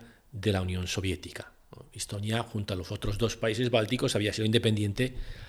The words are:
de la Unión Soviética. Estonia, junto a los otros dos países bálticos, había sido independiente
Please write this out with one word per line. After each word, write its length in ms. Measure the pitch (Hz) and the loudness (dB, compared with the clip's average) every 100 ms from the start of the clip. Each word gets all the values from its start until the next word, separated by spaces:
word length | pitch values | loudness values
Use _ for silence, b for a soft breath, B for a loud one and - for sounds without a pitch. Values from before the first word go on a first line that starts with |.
| B B _ | B B _
de 220 | 107 107 | -2 2
la 80 | 95 | 2
Unión 280 | 92 90 90 | 0 -2 -2
Soviética. 640 | - 92 82 - - - - _ - - | -2 -2 -4 -6 -14 -16 -20 _ -20 -18
Estonia, 480 | - - 101 107 113 | -12 -8 -6 -2 -2
junto 320 | - 107 101 | -2 -4 -4
a 20 | 92 | -4
los 160 | - | -6
otros 240 | 104 - 107 | -4 -2 0
dos 220 | 113 - | 0 0
países 320 | 113 107 123 | -2 0 4
bálticos, 440 | 120 107 127 135 | 4 4 2 2
había 200 | 104 104 | 2 2
sido 100 | 110 | 2
independiente 680 | 110 117 113 107 101 101 127 B B B | 4 6 4 4 2 0 -2 B B B